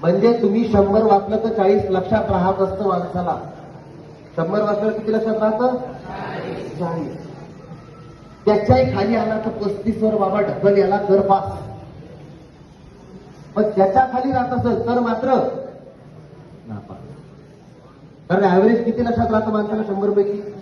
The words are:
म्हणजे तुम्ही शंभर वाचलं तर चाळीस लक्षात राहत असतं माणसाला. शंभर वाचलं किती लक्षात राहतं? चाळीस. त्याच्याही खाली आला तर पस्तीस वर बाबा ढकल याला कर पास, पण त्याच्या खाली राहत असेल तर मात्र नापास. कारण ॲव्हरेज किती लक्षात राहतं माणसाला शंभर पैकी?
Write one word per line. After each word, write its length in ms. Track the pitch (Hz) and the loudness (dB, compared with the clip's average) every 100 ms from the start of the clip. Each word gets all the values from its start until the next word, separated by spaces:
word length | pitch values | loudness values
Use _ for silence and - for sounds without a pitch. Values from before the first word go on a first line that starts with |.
म्हणजे 400 | 160 196 226 240 | 2 4 4 4
तुम्ही 300 | 208 214 233 | 2 2 2
शंभर 320 | 202 196 208 | 4 4 4
वाचलं 340 | 220 202 202 214 | 4 4 2 -2
तर 100 | 226 | -2
चाळीस 300 | 220 190 208 185 | 0 4 2 2
लक्षात 420 | 185 180 220 196 | -2 0 -2 0
राहत 300 | 190 180 190 | 0 0 2
असतं 260 | 190 190 202 | 0 0 -2
माणसाला. 500 | 180 170 180 175 - - - - - - - - - - - | -2 -2 -4 -4 -4 -8 -16 -18 -18 -20 -20 -20 -20 -12 -6
शंभर 240 | 165 208 | -2 0
वाचलं 300 | 208 202 214 | 0 0 -2
किती 220 | 220 214 | -2 -2
लक्षात 220 | 214 220 220 | 0 0 0
राहतं? 400 | 214 220 247 247 - - - - 202 185 190 143 - 147 | 0 2 0 -2 -6 -12 -12 -12 -10 -10 -10 -10 -10 -8
चाळीस. 440 | 170 165 139 - - - - - - - - - - - - - - | -6 -6 -8 -10 -14 -16 -18 -20 -20 -20 -20 -20 -20 -20 -20 -4 2
त्याच्याही 500 | 208 208 254 262 190 | 2 4 4 4 0
खाली 200 | 214 226 | 0 0
आला 220 | 214 214 | 0 -2
तर 120 | 226 | -4
पस्तीस 540 | - 202 - 226 214 | -4 -4 -4 -4 0
वर 120 | 220 214 | 0 2
बाबा 260 | 190 202 | 0 2
ढकल 360 | 196 - 196 196 | 0 2 4 4
याला 200 | 185 202 | 4 2
कर 240 | - 196 | 4 4
पास, 220 | 196 196 - - - - - - - - - - - - - - - - - - - - - - | 4 2 0 -8 -10 -14 -16 -18 -20 -20 -20 -20 -20 -20 -20 -20 -20 -20 -20 -20 -20 -20 -10 -2
पण 80 | |
त्याच्या 440 | 214 190 190 226 254 | 0 2 4 4 2
खाली 180 | 247 262 | 0 0
राहत 220 | 262 247 | 0 0
असेल 340 | 247 247 190 233 | 0 0 0 0
तर 120 | 247 | 0
मात्र 280 | 233 233 262 254 - - - - - - - - - - - - - | 0 -2 0 0 -2 -4 -10 -14 -20 -20 -20 -20 -20 -20 -20 -20 -14
नापास. 300 | 104 - - - - - - - - - - - - - - - | -14 -14 -18 -18 -20 -20 -20 -20 -20 -20 -20 -20 -20 -20 -20 -2
कारण 140 | 185 | 2
ॲव्हरेज 420 | 196 180 214 233 233 | 4 4 4 2 0
किती 200 | 233 233 | -2 -2
लक्षात 260 | 220 233 | 0 0
राहतं 200 | 214 214 | 0 0
माणसाला 300 | 214 214 214 202 | -2 -2 -4 -4
शंभर 220 | 196 208 | -2 0
पैकी? 320 | 202 202 202 - 196 | 2 0 -2 -8 -14